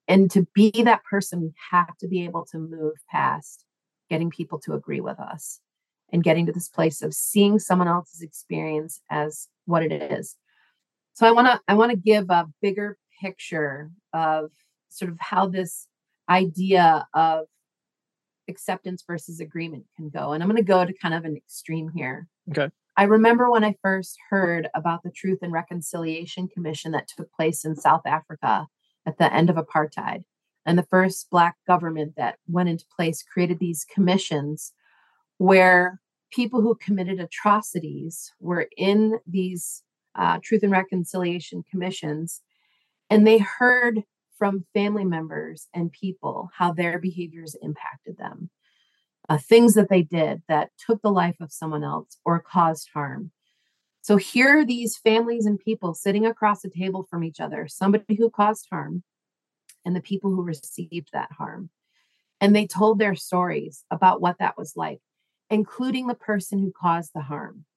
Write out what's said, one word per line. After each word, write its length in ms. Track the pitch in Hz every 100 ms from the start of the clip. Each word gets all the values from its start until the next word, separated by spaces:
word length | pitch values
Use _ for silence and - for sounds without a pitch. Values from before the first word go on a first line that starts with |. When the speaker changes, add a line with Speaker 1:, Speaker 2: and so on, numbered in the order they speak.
| -
Speaker 1:
and 220 | 190 190
to 160 | 202 175
be 180 | - 214 220
that 200 | 233 220
person, 380 | - 196 - 180
we 120 | 160 - -
have 260 | 180 170 -
to 80 | 180
be 180 | 185 175
able 200 | 170 170
to 60 | 165
move 360 | 160 160 156 156 _
past 560 | 156 143 147 - - _ _ _ _ -
getting 200 | 160 170
people 300 | 156 165 156
to 120 | -
agree 280 | 151 - 143
with 180 | - -
us 400 | - 156 - - _ _ _ _ -
and 120 | 170
getting 220 | 165 160 170
to 60 |
this 180 | 175 -
place 320 | - 160 147
of 120 | 156
seeing 460 | - - 208 202 214
someone 280 | - 185 175
else's 340 | 175 175 165
experience 800 | 160 - - 165 156 151 156 - -
as 380 | 151 151 151 - _ -
what 180 | 165
it 80 | 160
is. 440 | 151 147 - - - _ _ _ _ _ _ _
So 140 | - 226
I 40 |
wanna, 300 | 233 254 240 -
I 60 |
wanna 220 | 202 226 226
give 340 | 202 214 185
a 180 | 175 165 -
bigger 360 | 202 190 202 196 _ -
picture 720 | 190 - - 165 147 135 156 180 _
of 380 | 160 160 156 156 _ _ _ _
sort 220 | - 180
of 60 | 170
how 280 | - 185 190
this 400 | 185 170 - - _ _ _ -
idea 800 | 180 190 160 190 185 165 160 -
of 320 | 156 160 160 160 _ _ _ _ _ _ _ _ _ -
acceptance 560 | 175 - 185 185 185 -
versus 340 | 175 - 165
agreement 460 | 160 165 165 143 - -
can 140 | 156
go. 220 | 143 143
And 100 | 151
I'm 80 | 180
gonna 120 | 226
go 220 | 190 185 180
to 80 |
kind 200 | 190 170
of 120 | 165 160
an 100 | 147
extreme 540 | _ - - 160 160
here. 340 | 170 131 131 170 _ -
Speaker 2:
Okay. 200 | 151 143 - _ -
Speaker 1:
I 80 |
remember 480 | 202 220 220 233 240
when 120 | 233
I 120 | 214 196
first 360 | 190 190 185 - -
heard 400 | 196 180 170 156
about 300 | - 165 170
the 80 | 175
Truth 280 | - 190 190
and 100 | 175
Reconciliation 960 | 165 175 175 156 170 165 160 175 - 185
Commission 460 | - 156 151 160
that 140 | 147 -
took 240 | - 165
place 320 | - 160 165 156
in 100 | 151
South 260 | 151 165 -
Africa 640 | 156 - 156 131 101 - _ _ _ -
at 120 | -
the 140 | 165
end 160 | 147 170
of 60 | 165
apartheid. 680 | 156 160 147 - - - - _ _ _ -
And 120 | 175
the 60 |
first 460 | 170 185 185 - -
Black 260 | 175 170 - -
government 480 | 180 165 160 151 -
that 200 | 120 - -
went 220 | 175 180
into 160 | 165 _
place 300 | - 165 -
created 360 | - - 175 170
these 260 | 180 165 -
commissions 880 | - 185 190 - 151 143 151 - _ _ _ _ _ _ -
where 640 | 185 190 185 180 180 185 _ _ _
people 300 | - 233 247
who 140 | 220 226
committed 440 | - 196 180 190
atrocities 1120 | 170 - 214 208 - 175 160 143 160 - - _
were 280 | 170 175 - -
in 440 | 190 208 220 226 -
these, 580 | 185 185 180 - - _ _ _ -
uh, 240 | 85 82
Truth 200 | - 110
and 80 | 202
Reconciliation 920 | 190 190 185 170 185 180 175 - 180 -
Commissions, 720 | 185 180 190 151 151 165 - _ _ _ _ _ _ -
and 160 | 214 214
they 120 | 220
heard 640 | 202 - 247 247 240 220 - _ _ -
from 280 | 202 196 175
family 320 | 214 202 208 190
members 640 | 165 160 156 160 160 -
and 180 | 175 170
people 580 | - 190 185 - - 175 -
how 180 | 180
their 260 | 165 175 170
behaviors 560 | 185 175 170 165 160 -
impacted 560 | 156 151 - 139 - 175
them, 320 | - - 170 _ _ _ _ _ _ _ -
uh, 80 | 151
things 360 | - 226 240 208
that 140 | 185
they 120 | 185
did 400 | 160 170 151 156 -
that 240 | 202 - _ -
took 160 | 220
the 100 | 214
life 260 | 190 175 170
of 120 | 165
someone 320 | - 160 151
else 340 | 147 147 - - -
or 140 | 170
caused 480 | - 185 165 156 -
harm. 380 | 151 143 131 170 _ _ _ _ _ _ _
So 160 | - 202
here 420 | - 233 269 294
are 60 | 240
these 320 | 240 233 -
families 480 | 226 220 233 233 214
and 140 | 202
people 340 | - 220 180
sitting 320 | 165 202 202 220
across 360 | 226 214 208
the 80 | 190
table 380 | 175 190 190 190
from 140 | 170
each 160 | 165 156
other, 280 | 156 151 160
somebody 480 | - 190 208 208 214
who 140 | 233
caused 380 | - 208 220 -
harm 320 | 165 151 175 - _ _ _ _ _ _ _
and 120 | 180 180
the 60 |
people 280 | - 196 196
who 140 | 185
received 640 | 175 156 - - 170 170 151
that 180 | 139 - -
harm. 320 | - - 165 _ _ _ _ _ _ -
And 160 | 202 208
they 120 | 208
told 320 | 175 214 214
their 160 | 214 185
stories 680 | - 180 180 156 151 - -
about 320 | 165 185 156
what 160 | 175 175
that 180 | 180 -
was 160 | 156 -
like, 240 | 156 143 _ _ _ _ -
including 580 | 214 208 - 254 254 247
the 80 | 240
person 440 | - 208 - 196
who 120 | 196
caused 400 | - 180 170 165
the 80 | 160
harm. 440 | 139 147 151 - -